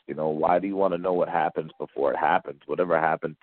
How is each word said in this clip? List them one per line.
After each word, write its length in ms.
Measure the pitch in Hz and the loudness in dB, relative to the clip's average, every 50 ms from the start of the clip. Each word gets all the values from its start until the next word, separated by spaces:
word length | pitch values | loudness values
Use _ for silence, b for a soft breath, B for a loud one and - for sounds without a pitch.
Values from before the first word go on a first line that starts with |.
| _ | _
You 80 | - 71 | -10 -6
know, 140 | 73 78 78 | -4 -2 -2
why 300 | 78 76 80 85 90 90 | 0 0 2 4 4 2
do 80 | 92 | 2
you 80 | 101 98 | 0 0
wanna 220 | 95 98 95 90 | 0 0 0 0
know 160 | 85 90 92 90 | 0 -2 0 0
what 160 | 87 82 82 | 0 0 0
happens 420 | 85 82 78 80 - 80 78 78 - | 0 0 0 -2 -2 -4 -8 -8 -8
before 360 | - 76 - - - 69 69 64 | -12 -12 -8 -4 -2 0 0 0
it 40 | |
happens? 440 | - 78 76 85 92 - 73 69 69 _ | 2 2 2 2 0 -2 -6 -14 -12 _
Whatever 340 | - 73 76 92 87 82 80 | -6 -2 -2 0 2 2 2
happened 380 | 80 80 80 80 - 80 76 - | 2 2 0 0 -4 -6 -10 -10